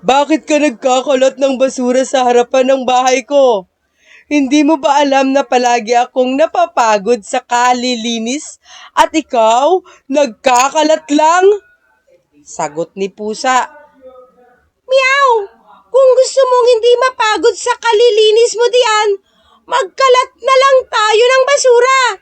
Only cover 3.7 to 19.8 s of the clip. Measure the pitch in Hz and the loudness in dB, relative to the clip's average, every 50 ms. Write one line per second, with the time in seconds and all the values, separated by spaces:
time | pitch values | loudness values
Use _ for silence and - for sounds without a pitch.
3.7 | _ _ _ _ _ _ _ _ - - _ _ 294 294 277 254 262 302 302 285 | _ _ _ _ _ _ _ _ -20 -20 _ _ -2 -2 -2 0 0 2 2 2
4.7 | 320 294 262 311 277 285 294 285 269 269 269 269 269 277 269 269 262 247 247 247 | 0 0 0 0 0 0 0 2 0 0 0 0 0 -2 -2 0 -2 -2 0 0
5.7 | 240 240 220 202 240 240 247 247 _ 262 254 254 262 269 311 330 _ 381 339 339 | -2 -2 -2 -2 -2 -2 -2 -2 _ -4 -2 -2 0 -2 -2 -2 _ -2 -4 -2
6.7 | _ - 240 226 214 208 190 208 240 233 196 - - 254 - _ 247 240 240 247 | _ -2 0 0 0 -2 0 -2 -4 -4 -4 -8 -8 -8 -6 _ -2 0 0 0
7.7 | 247 247 240 254 254 233 220 240 233 226 220 226 254 302 - - - _ _ _ | 0 0 -2 -4 -6 -4 -6 -6 -6 -6 -6 -8 -8 -10 -10 -14 -20 _ _ _
8.7 | - - - - _ - 311 320 - 311 285 _ - 240 220 220 226 240 269 302 | -20 -20 -20 -10 _ 0 0 0 0 -4 -6 _ -2 0 2 2 2 2 2 0
9.7 | 359 381 359 - - _ _ _ 269 302 285 262 214 _ _ 269 254 240 254 277 | 0 -2 -4 -8 -20 _ _ _ -2 -2 -2 -2 -4 _ _ 0 2 2 0 0
10.7 | - 311 302 302 311 311 - - 285 294 311 311 330 359 370 392 415 403 _ _ | 0 0 0 0 0 -2 -2 -4 -2 0 2 2 2 4 4 2 2 2 _ _
11.7 | _ _ _ _ _ _ _ _ _ _ _ _ _ _ _ _ - - 170 151 | _ _ _ _ _ _ _ _ _ _ _ _ _ _ _ _ -10 -8 -8 -8
12.7 | 147 151 170 - _ 196 196 196 190 _ 214 214 220 208 - 262 262 254 226 - | -6 -8 -10 -10 _ -10 -10 -10 _ _ -10 -10 -10 -6 -4 -2 -2 -2 -2 -4
13.7 | - - - _ _ _ _ 254 - 254 - _ _ _ _ _ _ _ _ _ | -12 -20 -20 _ _ _ _ -20 -20 -20 -20 _ _ _ _ _ _ _ _ _
14.7 | _ _ _ - 523 539 523 523 539 554 554 523 466 453 403 392 _ _ _ _ | _ _ _ -2 0 0 2 2 0 0 2 2 0 0 -2 -6 _ _ _ _
15.7 | - _ _ _ - 494 539 523 508 494 523 494 - 523 539 508 508 494 480 480 | -20 _ _ _ 0 2 4 4 4 4 2 0 0 -2 0 2 2 0 2 2
16.7 | 494 440 427 480 480 480 508 523 508 508 466 427 427 415 311 480 403 - - 480 | 2 2 2 0 2 2 0 -2 -2 _ -4 -4 -2 0 -2 -2 -2 -2 -6 -6
17.7 | 480 - - 466 466 415 466 480 415 427 427 427 415 453 466 466 - 403 480 480 | -6 -4 -2 -2 0 2 2 2 2 2 2 2 4 2 2 0 0 -2 -2 0
18.7 | 480 494 494 466 427 427 427 427 403 392 _ _ _ _ _ _ _ _ _ - | 0 0 0 0 0 -2 0 -2 -4 -6 _ _ _ _ _ _ _ _ _ -6
19.7 | - 539 | -6 -6